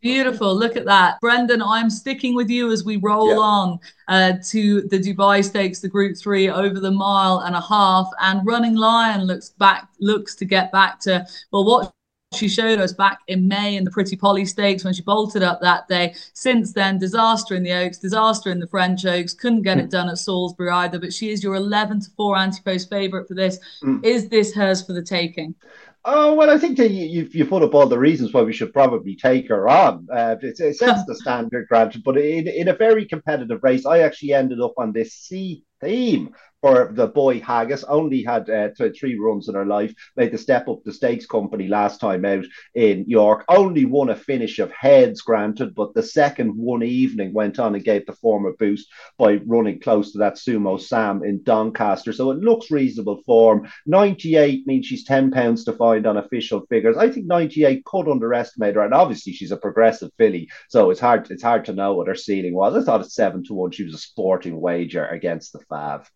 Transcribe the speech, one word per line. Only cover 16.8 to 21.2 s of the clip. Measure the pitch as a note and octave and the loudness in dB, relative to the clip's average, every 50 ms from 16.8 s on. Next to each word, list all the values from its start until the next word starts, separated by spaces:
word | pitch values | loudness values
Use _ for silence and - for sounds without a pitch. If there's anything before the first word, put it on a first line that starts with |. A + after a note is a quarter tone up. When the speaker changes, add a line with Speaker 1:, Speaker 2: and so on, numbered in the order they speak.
| G3 G3 F#3+ F#3+ | -2 0 0 -2
Speaker 1:
disaster | F#3+ F#3 F#3 A3+ A3+ A3+ A3+ G#3+ A3 - G3 | -4 -4 0 2 2 2 2 0 -2 -6 -4
in | F#3 F3+ | -4 -2
the | F3 F3+ | -2 -2
Oaks, | F3+ F3+ F3+ F3 - | -2 -2 -4 -6 -8
disaster | - F#3+ F#3+ A3 A3 A3 A3 A3 - G3 | -6 -4 -2 0 2 0 0 -2 -4 -6
in | F3+ F3+ | -4 -4
the | E3+ E3+ | -6 -4
French | - F#3+ F3+ F3+ F#3 F#3 F#3 | -2 -2 0 0 0 -2 -2
Oaks, | F#3 F3 F3+ F3 F3 - | -2 -2 -2 -2 -4 -10
couldn't | _ - B3 A#3 A3+ F#3+ | _ -2 0 0 2 2
get | G3 F#3+ F#3 | 2 0 0
it | - | 0
Speaker 2:
Hmm. | - | 0
Speaker 1:
done | - F3+ F3+ F3+ | -2 -4 -2 -4
at | E3 E3+ | -6 -8
Salisbury | - - F#3+ F3+ F3+ F3+ F3 _ F3+ F3 | -6 -4 -4 -4 -4 -4 -6 _ -4 -2
either, | F3 F3+ F3+ F3 F3 F3 | 0 0 -2 -2 -4 -6
but | E3+ F#3 | -8 -8
she | - - | -10 -8